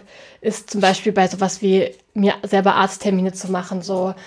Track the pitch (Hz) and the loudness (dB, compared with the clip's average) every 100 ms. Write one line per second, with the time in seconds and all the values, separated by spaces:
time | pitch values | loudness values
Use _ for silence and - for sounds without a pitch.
0 | - - - - 220 220 - 202 190 190 | -14 -20 -20 -6 -6 -6 -6 2 2 2
1 | 214 196 185 185 190 - 196 190 - - | 0 2 0 0 -4 0 2 2 2 -6
2 | _ 208 202 - 208 196 190 - 190 - | _ 0 2 2 0 2 4 2 0 0
3 | 208 190 185 185 185 180 180 190 196 185 | -2 0 -2 -4 -6 -6 -4 -8 -4 -4
4 | 185 190 | -4 -6